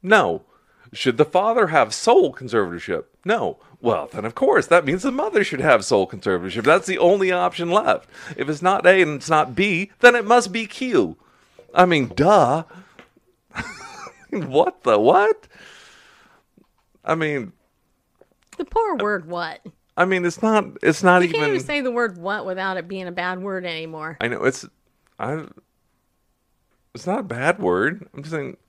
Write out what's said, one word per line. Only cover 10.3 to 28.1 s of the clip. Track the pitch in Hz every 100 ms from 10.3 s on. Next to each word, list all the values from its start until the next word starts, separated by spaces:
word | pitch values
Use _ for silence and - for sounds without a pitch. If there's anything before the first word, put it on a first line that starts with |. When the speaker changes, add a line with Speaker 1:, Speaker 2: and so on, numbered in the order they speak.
| 240 226
Speaker 1:
be | 208 220
Q. | - 254 185 92 - _ _ _ _ -
I | - 180
mean, | 165 127 -
duh. | 151 208 127 151 165 185 - - - _ _ _ _
<laughs> | - - - - - - - _
What | 240 139 135 170 -
the | - 107
what? | 113 370 415 427 _ - - - - _ _ _ _ _ _ _ _ _ _ _
I | - 160
mean, | 156 143 104 _ _ _ _ _ _ _ _ _ _ -
Speaker 2:
The |
poor | 349 - 440 302
word | 208 202 160
"what." | 175 165 - - _ _ -
Speaker 1:
I | 180
mean, | 185 175
it's | -
not, | 220 214 - -
it's | - 151
not | 185 180
Speaker 2:
You | 175
can't | 165
Speaker 1:
even | 151 139
Speaker 2:
even | -
say | 294
the | 254
word | 240 233 180
"what" | 175 208 170
without | 185 190 185
it | 170
being | 190 180
a |
bad | 175 180 185
word | 196 190 180
anymore. | 160 160 160 156 165
Speaker 1:
I | 117
know, | - 127
it's, | - - _ _ _ _ _
I, | 117 156 151 - _ _ _ _ _ _ _ _ _ _ _ _ _ 117
it's | 180
not | 208
a |
bad | 196 120 139 175
word. | 92 90 120 196 -